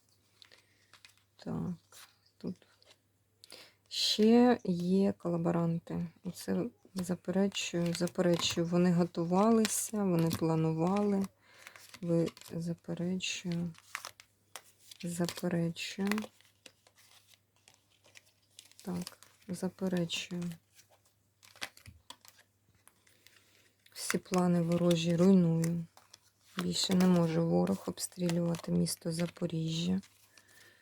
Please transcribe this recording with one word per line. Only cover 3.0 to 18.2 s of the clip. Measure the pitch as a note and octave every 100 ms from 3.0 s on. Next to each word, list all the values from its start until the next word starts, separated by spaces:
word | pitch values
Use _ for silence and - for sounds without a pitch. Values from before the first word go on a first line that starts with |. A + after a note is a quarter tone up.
| _ _ _ _ - - - _ -
ще | - - - G#3+ A#3 B3 A#3+
є | - F3 F3 F#3+ G3
колаборанти. | G3 F3 E3+ E3+ E3+ E3+ E3 - E3 E3+ -
Оце | F#3 - - F#3+ A#3+ - _
заперечую, | F#3+ F3+ F3 - F3+ G3+ - - E3+ E3+
заперечую. | E3+ F3 - F3+ E3+ - - E3+
Вони | F3 F3+
готувалися, | E3+ E3+ - E3+ F3+ G#3+ A3+ A3 - - G#3+
вони | G3 E3+ E3
планували. | E3 D#3+ D#3+ D#3+ D#3+ E3+ G3+ G#3 G3 G3 _ _ - - - - -
Ви, | E3+ E3 E3 - -
заперечую, | E3+ E3+ E3 - E3+ F3 F#3 - - F3+ E3+ E3+ E3 - - - - - _ _ - - _ - -
заперечую. | F3 E3+ F3 - F3+ F3 E3+ E3+ - - G3 G#3+ G#3+ _ _ _ - _ _ _ _ - _ _ _ _ _ _ _ _ _ -